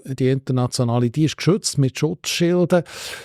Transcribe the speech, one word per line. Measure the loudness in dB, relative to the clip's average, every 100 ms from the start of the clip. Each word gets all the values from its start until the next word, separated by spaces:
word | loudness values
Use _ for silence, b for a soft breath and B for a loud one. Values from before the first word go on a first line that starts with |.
die | -8 -2 0
internationale, | 0 0 -2 0 0 0 2 0
die | 0
ist | 0 0
geschützt | 0 0 0 0
mit | 0 0
Schutzschilden, | -4 -4 -6 -2 2 2 4 2 0 B B B